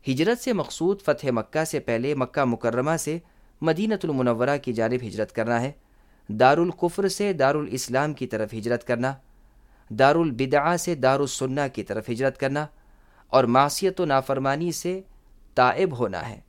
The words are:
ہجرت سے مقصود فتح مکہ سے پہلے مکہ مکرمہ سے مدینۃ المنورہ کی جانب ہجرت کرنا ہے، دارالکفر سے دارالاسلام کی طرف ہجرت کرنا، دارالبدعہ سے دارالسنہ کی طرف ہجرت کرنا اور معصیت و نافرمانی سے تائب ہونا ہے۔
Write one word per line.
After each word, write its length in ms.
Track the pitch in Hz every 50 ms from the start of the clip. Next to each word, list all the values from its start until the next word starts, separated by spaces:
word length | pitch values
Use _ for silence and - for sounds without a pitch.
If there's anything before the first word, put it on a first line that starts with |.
| _ -
ہجرت 300 | 131 131 160 202 240 233
سے 140 | - 262 240
مقصود 480 | 185 147 - - - 160 180 202 196
فتح 260 | - - 147 - - 139
مکہ 340 | 123 113 110 - - 156 160
سے 160 | 156 - 147
پہلے 340 | 143 - 117 113 120 139 151
مکہ 300 | 135 127 123 - 151 139
مکرمہ 520 | 127 117 113 - 120 113 123 127 147 165
سے 220 | 160 - 151 156 170 - _ _ _ - _ _ _
مدینۃ 440 | 151 165 160 165 208 220 220 196 -
المنورہ 520 | 165 147 131 127 123 117 113 123 135 143 143 139
کی 100 | 131 117
جانب 300 | 110 113 117 123 127 123
ہجرت 300 | 107 87 101 107 - -
کرنا 280 | - 110 117 120 117
ہے، 120 | 120 135 147 - _ _ _ _ _ _ _ _ _ -
دارالکفر 800 | 104 110 123 131 143 156 170 175 160 - - 175 - - 196 190
سے 240 | 185 - 208 202 190
دارالاسلام 840 | 151 131 135 143 151 147 117 104 127 - - 120 131 143 151 147
کی 120 | - 131
طرف 280 | 123 - 107 110 104 -
ہجرت 320 | 113 104 117 120 117 -
کرنا، 280 | - 123 117 123 131 139 - _ _ - _ _ - _ - _ _ - _ _ _
دارالبدعہ 880 | 110 107 131 139 151 165 170 160 127 110 135 131 143 147 143 160 175
سے 180 | 170 - - 170
دارالسنہ 680 | 147 127 131 135 139 143 131 - - 135 131 131 143 143 135 131
کی 100 | - 98
طرف 280 | - 101 107 107 -
ہجرت 280 | 120 110 131 135 131 -
کرنا 280 | - 135 139 147 151 147 - - _ - - _ _ _ _ _ _
اور 180 | _ - 131 127
معصیت 560 | 117 120 131 139 143 - - - 190 180 -
و 40 | 180
نافرمانی 680 | 156 139 135 131 - 139 135 135 135 139 151 170 175 165
سے 280 | - - 175 185 190 190 - - - _ _ - - - - -
تائب 440 | - 123 123 - 135 190 185 143 120
ہونا 300 | 120 101 95 87 78 113
ہے۔ 120 | 101 107 -